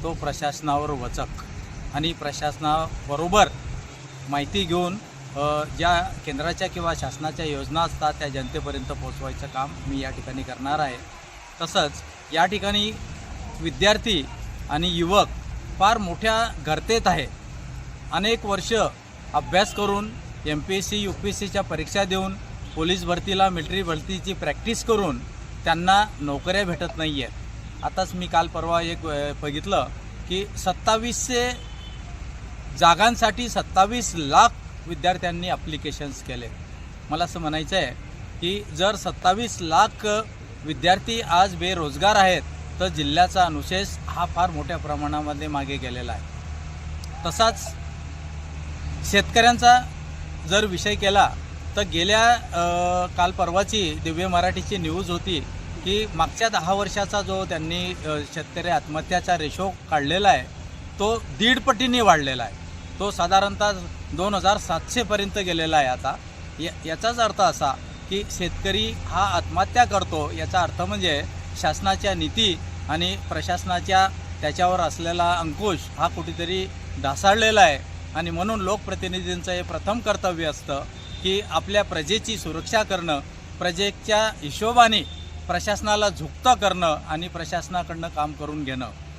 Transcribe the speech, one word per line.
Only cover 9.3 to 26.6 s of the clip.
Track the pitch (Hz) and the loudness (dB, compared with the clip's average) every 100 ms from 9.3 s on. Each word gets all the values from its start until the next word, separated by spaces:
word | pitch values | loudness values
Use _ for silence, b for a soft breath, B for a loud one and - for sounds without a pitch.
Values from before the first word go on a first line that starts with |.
| 127 139 | -8 -8
काम | 131 139 - 135 | -6 -6 -6 -6
मी | 139 | -4
या | 135 | -4
ठिकाणी | 127 131 131 | -8 -8 -8
करणार | 127 123 135 151 | -8 -6 -2 0
आहे. | 143 120 - - - - - - | 0 -4 -12 -18 -18 -18 -18 -8
तसंच | 165 196 151 - - - - | -2 0 0 -2 -12 -16 -2
या | 156 180 | 4 4
ठिकाणी | 202 196 208 208 - - - - - - - | 2 0 0 0 -4 -10 -10 -10 -10 -10 -6
विद्यार्थी | 160 131 196 214 233 180 131 - - - - | -6 4 6 6 2 0 -2 -8 -10 -10 -4
आणि | 147 180 | 0 0
युवक | 170 170 202 156 - - - - - | 2 6 6 6 0 -8 -10 -8 4
फार | 196 233 | 4 4
मोठ्या | 190 165 226 220 226 - 147 | 0 -2 0 2 0 -2 -2
गर्तेत | 156 - 226 196 | -2 2 2 4
आहे. | 160 123 - - - - - - - - | 2 -2 -8 -12 -12 -12 -12 -12 -12 -4
अनेक | 160 208 226 208 | 0 0 0 0
वर्ष | 196 - 226 160 - - - - | -2 0 2 2 -2 -14 -16 -4
अभ्यास | 147 127 180 208 | -2 2 2 2
करून, | 190 202 202 214 226 - - 151 | 0 0 0 -4 -8 -12 -8 -4
एमपीएससी, | 147 165 190 190 208 | -4 -2 -2 -2 -2
यूपीएससीच्या | 202 - 202 190 202 196 | -2 -4 -4 -4 -2 -2
परीक्षा | 190 156 156 202 | -2 -4 -2 0
देऊन, | 196 190 190 190 - - - 156 | 2 0 -2 -4 -10 -12 -8 -2
पोलीस | 160 190 | 0 2
भरतीला, | 175 175 196 190 190 | 0 0 0 4 4
मिलिटरी | 175 160 185 | 2 -2 -2
भरतीची | 175 156 147 190 196 | -2 -2 -4 -6 -6
प्रॅक्टिस | 185 156 143 220 226 | -4 -4 -2 -4 -2
करून | - 214 180 120 - - - - | 2 2 2 -2 -8 -14 -14 -4
त्यांना | 165 165 180 196 208 - | 0 2 6 6 4 -2
नोकऱ्या | 147 139 175 196 | -4 -2 0 0